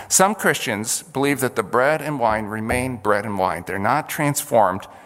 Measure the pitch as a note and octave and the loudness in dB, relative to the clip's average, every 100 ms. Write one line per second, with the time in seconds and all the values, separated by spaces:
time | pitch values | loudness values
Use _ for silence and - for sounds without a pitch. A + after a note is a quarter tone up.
0 | - - F#3+ G#3+ F#3 C#3+ - G#2 A2+ - | -2 4 4 4 0 0 -2 -4 -2 -6
1 | - C3 C#3 C3+ B2 A#2+ F#2 A#2 C3+ D#3 | -6 -2 0 2 0 0 0 2 2 2
2 | C#3+ C#3+ A2+ G#2+ G#2 A2 A2 B2 C3 A#2+ | -2 0 0 0 -2 -6 -2 -2 -2 -4
3 | G#2+ G2+ A2 G2+ F#2 E2 F2 G2 G#2 C#3+ | 0 0 0 -2 0 -2 -6 -2 0 0
4 | D3 - D3 C#3 - A#2+ F#2+ F#2+ - - | -2 -2 -2 -2 0 4 4 2 -8 -18